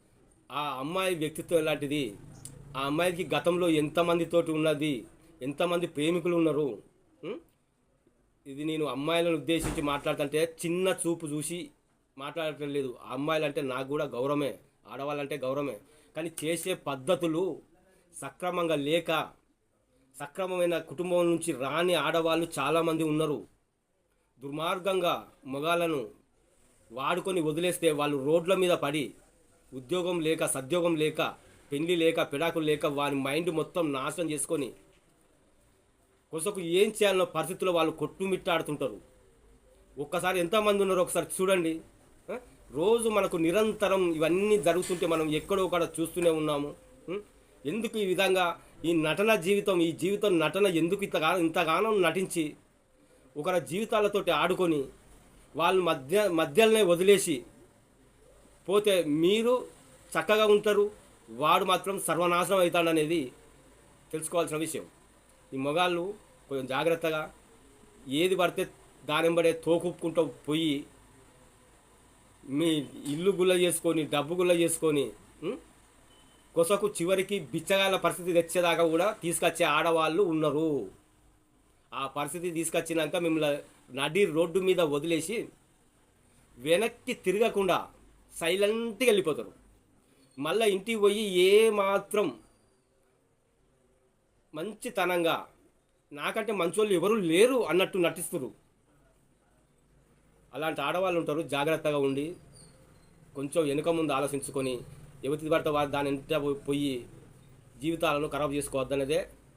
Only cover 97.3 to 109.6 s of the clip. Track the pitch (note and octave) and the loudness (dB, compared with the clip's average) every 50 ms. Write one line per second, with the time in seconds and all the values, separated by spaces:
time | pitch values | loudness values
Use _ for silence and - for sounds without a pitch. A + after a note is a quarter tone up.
97.3 | D#3+ F3 A3+ B3+ C4+ B3 G3 D3+ D#3+ F3+ E3 - - G3 E3+ D#3+ D3+ F3+ E3+ - | 6 6 6 6 6 2 2 2 2 2 2 2 2 2 2 2 0 -2 -6 -8
98.3 | - D#3+ B2+ G#2+ - _ _ _ _ _ _ _ _ _ _ _ _ _ _ _ | -6 -6 -8 -8 -12 _ _ _ _ _ _ _ _ _ _ _ _ _ _ _
99.3 | _ _ _ _ _ _ _ _ _ _ _ _ _ _ _ _ _ _ _ _ | _ _ _ _ _ _ _ _ _ _ _ _ _ _ _ _ _ _ _ _
100.3 | _ _ _ _ - C3+ D#3 D#3+ D3+ C#3+ C#3 D3 D#3+ F3+ F#3+ F#3 F3 E3+ D#3 D#3 | _ _ _ _ -10 -6 -4 -4 -2 -2 -2 -2 0 0 0 0 0 0 0 0
101.3 | D3 D#3+ D#3+ C3 C3+ C#3+ C#3+ D#3 D#3+ D#3 D#3 D#3 D3 D3 C#3 C#3 C3+ C#3 D3 D#3+ | -2 -4 -4 -2 -2 0 0 0 0 0 0 0 0 2 0 0 0 -2 -4 -6
102.3 | F3+ - - - - - - - - - - - - - - - _ _ - - | -8 -12 -18 -20 -20 -20 -20 -20 -20 -20 -20 -20 -20 -20 -20 -20 _ _ -20 -16
103.3 | - C#3+ C#3 C#3 - E3+ D#3 C#3+ C#3 D3+ D3 E3+ E3 E3 D#3+ D3 C#3 C3+ C#3+ C#3 | -10 -10 -8 -4 0 0 0 0 0 -2 0 0 0 0 0 0 0 -2 -2 -2
104.3 | C#3+ C#3 C3 - - C#3 C3 C3 B2+ A#2+ - - - - - - - - - C3 | -4 -6 -6 -6 -6 -4 -4 -4 -6 -8 -10 -14 -20 -20 -20 -20 -16 -10 -6 -6
105.3 | D3+ D3+ D#3 D3+ D#3+ D#3 D3 D#3+ D3 D3 D3 C#3+ C#3 C#3+ C#3+ C#3 C#3+ C3+ C3+ - | -4 -4 -2 0 0 0 0 0 0 0 0 0 -2 -2 -2 -2 -4 -4 -4 -4
106.3 | D#3 D3+ C#3 D3 C#3 C#3+ - C#3 C#3+ C#3+ C#3+ C#3 C3 A#2+ A2+ - - - - - | -2 -2 -2 -2 -4 -4 -2 -2 -2 -2 -2 -2 -4 -6 -8 -12 -18 -20 -20 -20
107.3 | - - - - - - - - - - - D#3+ E3 D#3+ E3+ D#3+ D3 D3 D3+ D3+ | -20 -20 -20 -20 -20 -20 -20 -20 -14 -8 -4 -4 -2 0 0 0 0 0 -2 -2
108.3 | C#3+ C#3 D3 C#3+ C#3 C#3+ C#3 - - C3+ C3 C3+ C#3 C#3 C3+ C3 D3+ F3 G#3 - | -2 -2 -2 -2 -2 -4 -4 -4 -4 -4 -4 -2 -2 -2 0 0 0 -2 -2 -4
109.3 | - - - - - _ | -10 -20 -20 -20 -20 _